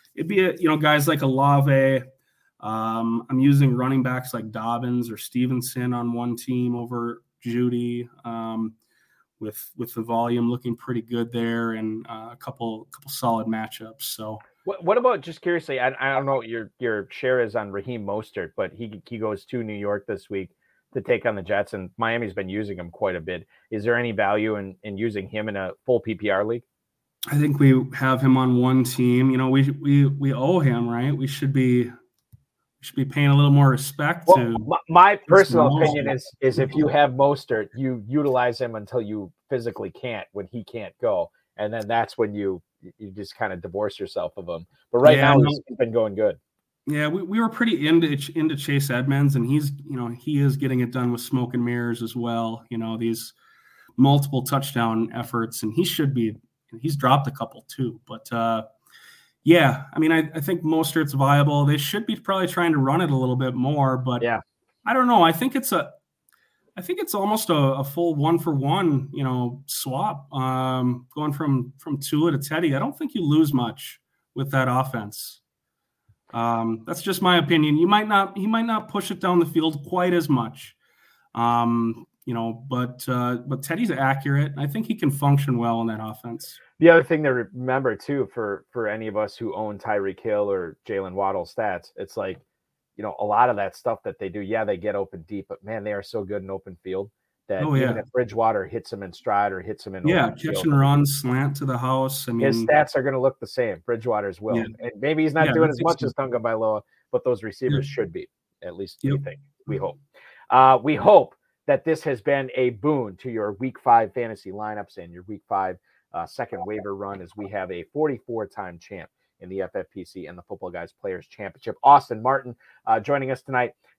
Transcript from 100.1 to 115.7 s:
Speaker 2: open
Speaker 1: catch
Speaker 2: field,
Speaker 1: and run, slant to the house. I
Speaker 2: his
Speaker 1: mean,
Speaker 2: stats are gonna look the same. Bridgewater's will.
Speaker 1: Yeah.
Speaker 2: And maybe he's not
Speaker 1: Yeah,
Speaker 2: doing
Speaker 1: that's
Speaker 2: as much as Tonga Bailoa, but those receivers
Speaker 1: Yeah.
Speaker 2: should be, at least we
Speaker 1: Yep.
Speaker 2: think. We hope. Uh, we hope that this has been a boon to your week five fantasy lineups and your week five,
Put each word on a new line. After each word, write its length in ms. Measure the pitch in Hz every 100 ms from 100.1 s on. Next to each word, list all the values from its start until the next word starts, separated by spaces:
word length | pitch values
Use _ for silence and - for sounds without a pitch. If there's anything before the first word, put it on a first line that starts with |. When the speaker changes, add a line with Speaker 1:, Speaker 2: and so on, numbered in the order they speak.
| 180 117
Speaker 2:
open 80 | -
Speaker 1:
catch 60 |
Speaker 2:
field, 240 | 160 - 160
Speaker 1:
and 140 | 139
run, 260 | 139 143 143
slant 500 | - 131 127 143 139
to 80 | 135
the 120 | 120
house. 500 | 127 131 131 139 -
I 40 |
Speaker 2:
his 260 | 117 135 117
Speaker 1:
mean, 100 | 113
Speaker 2:
stats 280 | 151 147 143
are 80 |
gonna 180 | 135 131
look 180 | 131 -
the 80 | 107
same. 360 | - 117 85 123
Bridgewater's 560 | 117 120 107 101 90
will. 160 | 110 117
Speaker 1:
Yeah. 60 | 110 113
Speaker 2:
And 120 | 120 101
maybe 240 | 139 160
he's 100 | 156
not 140 | 156 156
Speaker 1:
Yeah, 60 |
Speaker 2:
doing 140 | 160 160
Speaker 1:
that's 120 | 123
Speaker 2:
as 40 |
much 200 | - -
as 100 | 135
Tonga 260 | - 135 120
Bailoa, 420 | 113 110 110 107 - _ _
but 120 | 123
those 200 | 131 120
receivers 420 | 110 - 127 143 139
Speaker 1:
Yeah. 80 |
Speaker 2:
should 200 | - 95
be, 140 | 85 71 _ _ _
at 120 | 90 85
least 260 | 95 -
we 80 | 135
Speaker 1:
Yep. 120 | 139
Speaker 2:
think. 160 | 139 - _ _ -
We 100 | 98
hope. 220 | 87 - _ _ - - -
Uh, 300 | 127 131 202
we 140 | 156 147
hope 400 | 190 190 123 _ _ _ -
that 180 | 139 160
this 160 | -
has 180 | 156 120
been 280 | - 139 131 131
a 160 | 127
boon 440 | 107 147 143 107 92
to 120 | 127
your 220 | 110 104
week 240 | 98 131 -
five 340 | 131 117 110
fantasy 380 | 127 117 107 98
lineups 460 | 101 107 104 101 -
and 140 | 85
your 100 | 87
week 200 | 95 101 -
five, 300 | 98 92